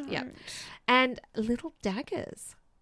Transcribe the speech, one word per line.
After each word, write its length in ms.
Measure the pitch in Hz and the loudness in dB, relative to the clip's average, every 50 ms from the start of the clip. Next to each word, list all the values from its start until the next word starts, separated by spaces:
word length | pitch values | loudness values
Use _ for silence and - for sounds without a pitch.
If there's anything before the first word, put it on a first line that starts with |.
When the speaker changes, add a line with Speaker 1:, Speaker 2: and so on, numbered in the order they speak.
| - - | -6 -4
Speaker 1:
yeah. 140 | - - - | -4 -4 -4
Speaker 2:
don't. 100 | - - - - - - - - - - - _ - | -6 -10 -12 -12 -12 -12 -10 -12 -12 -16 -4 _ 6
Speaker 1:
And 320 | 247 254 262 254 247 - - - - | 8 8 8 6 2 -4 -10 -6 -4
little 380 | 226 214 220 240 240 - 320 - _ | -2 0 2 0 0 -2 -6 -8 _
daggers 720 | - 202 185 214 294 - - - - - - - - - - - _ _ _ _ | -2 -2 -2 -2 -4 -4 -4 -4 -4 -6 -8 -10 -12 -14 -14 -18 _ _ _ _